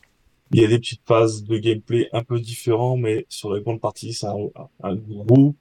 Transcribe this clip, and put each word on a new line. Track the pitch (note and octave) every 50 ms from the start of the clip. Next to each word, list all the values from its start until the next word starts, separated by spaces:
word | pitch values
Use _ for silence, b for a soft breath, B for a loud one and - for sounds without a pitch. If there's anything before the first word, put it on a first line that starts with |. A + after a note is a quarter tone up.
| _ _ _ _ _ _ _ _ _ _ -
Il | A2+
y | A2+
a | G#2+
des | A#2 A#2
petites | - - A#2 - _
phases | - A#2 A2+ A2+ A2+ G#2+ G#2+ G#2
de | G#2 A2+
gameplay | G#2+ G#2+ A2+ A2 G#2+ - - A#2+ A#2+ - - -
un | A2+ A#2
peu | - A#2+ A#2
différents, | A2+ A2 A#2 - - A#2 A2 A2 B2 B2+ B2+ B2
mais | A#2+ A2 G#2+ A2+ - -
sur | - - - G#2
la | G2+ G#2
grande | G#2 A#2+ A2 A2
partie, | - G#2+ - - - G#2+ A#2
c'est | - -
un, | G2+ G2+ G#2 G#2 - - - D#2+ - _ _ -
un | G2 F#2
gros, | G#2+ A2 G#2+ G#2+ G2+ G#2 A2 B2 C3+ C#3 D3 D3 -